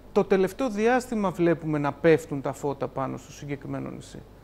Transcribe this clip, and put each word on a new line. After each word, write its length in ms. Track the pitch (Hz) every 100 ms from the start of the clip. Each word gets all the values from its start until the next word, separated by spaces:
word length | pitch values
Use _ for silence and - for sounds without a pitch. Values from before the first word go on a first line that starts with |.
| -
το 120 | 208
τελευταίο 460 | 190 190 185 - 269
διάστημα 600 | 202 226 254 247 220 190
βλέπουμε 460 | 160 170 160 156 151
να 160 | 143
πέφτουν 480 | - 165 156 - 143
τα 120 | 139
φώτα 340 | 131 143 135 135
πάνω 300 | 139 131 127
στο 140 | -
συγκεκριμένο 580 | - 143 139 139 135 135
νησί. 300 | 127 - - - -